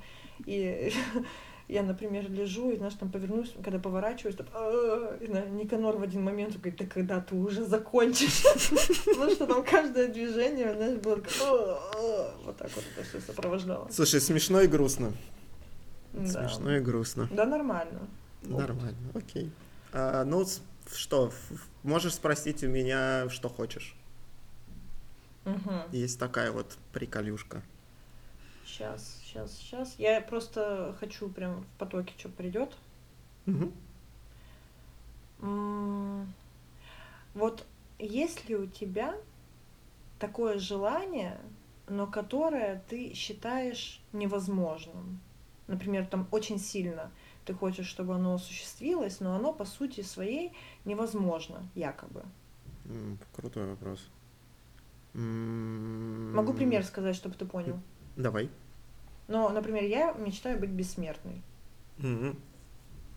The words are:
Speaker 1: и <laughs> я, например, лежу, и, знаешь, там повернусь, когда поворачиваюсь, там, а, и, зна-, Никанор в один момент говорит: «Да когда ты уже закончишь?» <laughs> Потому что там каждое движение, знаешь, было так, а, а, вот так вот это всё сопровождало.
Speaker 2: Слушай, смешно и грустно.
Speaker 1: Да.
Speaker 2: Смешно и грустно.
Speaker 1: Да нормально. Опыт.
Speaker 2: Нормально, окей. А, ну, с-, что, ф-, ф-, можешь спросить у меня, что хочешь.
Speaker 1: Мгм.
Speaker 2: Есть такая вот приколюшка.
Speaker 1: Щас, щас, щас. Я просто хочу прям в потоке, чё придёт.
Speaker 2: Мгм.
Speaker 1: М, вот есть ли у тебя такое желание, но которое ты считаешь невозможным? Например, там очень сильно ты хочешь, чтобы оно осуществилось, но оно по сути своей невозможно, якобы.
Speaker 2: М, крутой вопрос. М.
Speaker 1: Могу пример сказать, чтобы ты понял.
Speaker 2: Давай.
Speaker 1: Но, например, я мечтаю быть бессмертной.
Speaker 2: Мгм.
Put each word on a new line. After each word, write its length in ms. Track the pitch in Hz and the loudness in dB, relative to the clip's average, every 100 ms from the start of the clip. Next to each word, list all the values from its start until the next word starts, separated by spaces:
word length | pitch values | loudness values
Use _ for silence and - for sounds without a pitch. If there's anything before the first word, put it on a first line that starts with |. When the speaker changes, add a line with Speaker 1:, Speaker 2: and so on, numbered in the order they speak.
| - - - - - | -12 -16 -16 -12 -4
Speaker 1:
и 440 | 202 185 - 127 233 254 226 240 | 0 0 0 0 0 0 -2 -4
<laughs> 380 | - - - - | -10 -16 -16 -2
я, 140 | 208 | 0
например, 480 | 196 185 214 202 196 | 0 0 -2 -2 -2
лежу, 400 | 190 202 196 254 | -2 -2 0 0
и, 80 | 214 | 0
знаешь, 160 | 196 | -2
там 160 | 202 190 | -4 -4
повернусь, 420 | 190 190 220 240 - | -4 -2 -2 -2 -6
когда 160 | 196 190 | -2 -2
поворачиваюсь, 580 | 190 185 208 240 214 190 | 0 2 0 0 -4 -4
там, 100 | 196 | -6
а, 640 | 220 220 233 240 220 226 202 | -2 2 4 6 4 0 -4
и, 60 | 226 | -2
зна-, 180 | 196 202 | 0 0
Никанор 480 | 202 214 226 220 208 | -2 0 2 4 2
в 40 | |
один 200 | 196 190 | 2 0
момент 300 | 190 208 208 196 | 0 0 -2 -2
говорит: 220 | 185 175 | -4 -4
«Да 80 | 190 | -4
когда 340 | 190 180 185 | 0 2 0
ты 140 | 180 | 0
уже 280 | 185 196 202 220 | 0 2 2 2
закончишь?» 760 | 214 220 247 233 247 277 - | 2 6 8 8 8 6 10
<laughs> 600 | - 294 - 302 - 349 | 10 10 8 8 8 6
Потому 260 | - 294 285 | 6 6 8
что 140 | 381 269 | 6 6
там 160 | 247 | 4
каждое 460 | - 311 302 247 247 | 8 8 8 4 4
движение, 640 | 220 233 226 247 285 226 | 2 0 4 4 4 2
знаешь, 220 | 214 220 233 | 2 2 2
было 180 | 214 208 | 2 2
так, 120 | 196 - | 2 2
а, 360 | 277 254 202 143 175 | 6 6 6 0 -2
а, 400 | 214 226 208 143 - - | -2 0 2 0 -4 -10
вот 100 | - | -8
так 140 | - | -8
вот 100 | 107 - - | -6 -8 -8
это 100 | - | -8
всё 140 | - | -8
сопровождало. 680 | 185 214 180 185 185 180 - | -8 -4 -2 0 0 -4 -2
Speaker 2:
Слушай, 320 | 220 147 143 | 4 6 6
смешно 400 | 127 156 - 190 | 6 4 8 10
и 40 | 185 | 10
грустно. 460 | 147 135 - 117 101 - - - - - - - - - - | 8 6 4 0 -2 -8 -14 -12 -12 -12 -12 -10 -12 -10 -4
Speaker 1:
Да. 320 | 190 185 127 | -2 0 -2
Speaker 2:
Смешно 280 | 117 139 143 | 0 2 4
и 40 | |
грустно. 480 | 123 117 113 - 120 | 4 2 2 0 0
Speaker 1:
Да 140 | 202 226 | 4 4
нормально. 600 | 302 285 180 165 180 196 - - - | 4 2 0 -2 -6 -8 -12 -14 -12
Опыт. 140 | - 127 | -4 0
Speaker 2:
Нормально, 520 | 139 123 120 120 123 | 0 0 -2 -4 -6
окей. 360 | 226 - - 165 - - - - | -6 -6 -6 -6 -8 -16 -16 -6
А, 320 | 135 131 135 | 0 2 4
ну, 200 | 131 175 | 4 4
с-, 180 | 190 - - - - | 2 -2 -8 -14 -10
что, 340 | - - 143 120 | -8 2 4 4
ф-, 240 | - - | 2 -10
ф-, 160 | - - - | -12 -12 -6
можешь 320 | 139 160 170 | 2 2 2
спросить 500 | - 156 147 151 147 | 0 2 2 0 0
у 40 | 131 | 4
меня, 600 | 131 131 135 131 131 127 | 4 4 4 4 4 0
что 200 | - 123 | -2 -4
хочешь. 460 | - 113 - - - - - - - - - - - - - - - - - | -4 -4 -4 -10 -14 -16 -14 -12 -12 -14 -14 -12 -12 -6 -6 -8 -14 -18 -10
Speaker 1:
Мгм. 380 | 196 196 196 185 170 | -4 -2 -2 -4 -2
Speaker 2:
Есть 260 | 127 123 - | -2 -2 -2
такая 320 | 123 120 117 | -2 0 0
вот 240 | 113 107 - - | 0 -6 -10 -10
приколюшка. 720 | 123 120 113 107 104 - - - - - - - - - - - - - | -8 -4 -2 -2 -4 -8 -10 -12 -18 -20 -20 -20 -18 -18 -18 -18 -18 -14
Speaker 1:
Щас, 540 | - 107 - - - | -10 -8 -8 -10 -14
щас, 340 | - - - - | -12 -10 -10 -10
щас. 360 | - 247 254 - | -10 -6 -6 2
Я 220 | 214 220 | 6 6
просто 760 | 214 226 226 220 208 196 180 190 | 4 -4 -4 -2 0 0 -4 -6
хочу 280 | 208 - 202 | -8 -8 -8
прям 340 | 185 185 175 | -4 -4 -4
в 160 | 190 - | -8 -8
потоке, 360 | 196 185 180 - | -4 -4 -4 -8
чё 120 | 190 | -14
придёт. 480 | - 180 196 269 - - - - - - - - | -8 -4 0 -2 -4 -20 -20 -20 -20 -20 -8 0
Speaker 2:
Мгм. 260 | 160 302 - - - - - - - - - - - - - - - - - | 2 2 -4 -16 -18 -20 -20 -20 -20 -20 -20 -20 -20 -20 -20 -18 -18 -20 -8
Speaker 1:
М, 880 | 196 202 208 208 202 202 202 202 196 - - - - - - - - - - | -2 -2 0 -2 -2 -2 -2 -4 -6 -10 -18 -20 -20 -20 -18 -18 -18 -20 -10
вот 300 | 202 220 226 - - - - | 2 2 0 -12 -20 -20 -8
есть 500 | 214 233 330 - 220 | -2 2 0 -2 -2
ли 80 | 214 | -2
у 100 | 190 | -2
тебя 480 | - 202 190 262 415 - - - - - - - - - - | -6 -4 -2 -2 -4 -10 -20 -20 -20 -20 -20 -20 -20 -18 -6
такое 400 | 202 208 233 202 | -6 0 0 0
желание, 800 | 185 196 202 302 381 320 180 - - - - - - | -2 0 2 0 -2 -4 -4 -6 -14 -18 -20 -18 -6
но 180 | 202 202 | -4 -2
которое 760 | 214 202 262 320 294 208 190 - | -2 -2 2 2 2 0 -2 -6
ты 260 | 233 247 | -8 -6
считаешь 840 | - - 196 233 254 254 226 - - - | -6 -8 -6 -4 -2 -2 -4 -8 -12 -10
невозможным? 1080 | 214 202 202 185 196 170 160 165 180 185 185 - - - - - | -2 0 0 0 2 0 -2 -10 -12 -10 -10 -12 -20 -20 -16 -6
Например, 380 | 190 185 196 185 | -4 0 0 0
там 200 | 185 185 | -2 0
очень 280 | 214 214 202 | 0 0 -4
сильно 520 | 190 202 175 160 160 - - - | -4 -2 -2 -4 -8 -14 -20 -16
ты 100 | - | -8
хочешь, 320 | 190 190 185 180 | -2 -2 -2 -6
чтобы 280 | - 180 | -4 -2
оно 200 | 185 185 | 2 2
осуществилось, 840 | 180 185 - - - 262 349 202 190 | 2 -2 -10 -10 -6 0 0 0 -2
но 140 | 185 185 | -2 0
оно 160 | 269 | 0
по 120 | 311 | -2
сути 360 | 196 - 277 - | -6 -4 -6 -4
своей 500 | 185 - 196 277 349 - - - | -8 -4 -2 -2 -4 -8 -18 -12
невозможно, 840 | - 208 226 208 185 165 156 180 185 185 | -6 -2 -2 2 2 0 -4 -10 -10 -6
якобы. 480 | 151 - - - - - - - - - - | -6 -6 -12 -14 -14 -18 -20 -20 -18 -16 -12
Speaker 2:
М, 320 | 113 104 101 - | -10 -8 -10 -12
крутой 320 | - 120 117 98 | -12 -8 -6 -6
вопрос. 400 | 98 98 98 - - - - - - - - - - - | -6 -8 -10 -12 -20 -20 -20 -20 -20 -20 -20 -20 -20 -14
М. 1200 | - 117 113 113 113 113 110 110 113 113 110 110 | -6 -4 -4 -4 -4 -4 -6 -6 -6 -6 -6 -2
Speaker 1:
Могу 180 | 113 220 | 0 2
пример 320 | 254 254 214 | 2 2 2
сказать, 300 | 185 - 190 185 | 0 -4 -2 -2
чтобы 180 | 190 185 | -6 -8
ты 100 | 185 | -6
понял. 340 | 185 175 180 - - - - | -4 -4 -6 -8 -18 -14 -2
Speaker 2:
Давай. 320 | 123 107 127 - - - - - - - - | 0 0 -2 -6 -18 -18 -18 -18 -18 -16 -2
Speaker 1:
Но, 200 | 220 220 | 2 4
например, 360 | 214 214 214 | 2 0 0
я 280 | 202 233 330 | 2 4 2
мечтаю 460 | 226 208 190 254 226 | 2 -4 -4 -2 0
быть 120 | 196 | 0
бессмертной. 720 | 190 185 - 165 - 190 180 - - - - - - | -2 -2 -4 -6 -6 -10 -12 -12 -16 -18 -18 -18 -6
Speaker 2:
Мгм. 380 | 131 117 135 139 - - - - - - - | -2 0 -2 -6 -12 -20 -20 -20 -18 -16 -16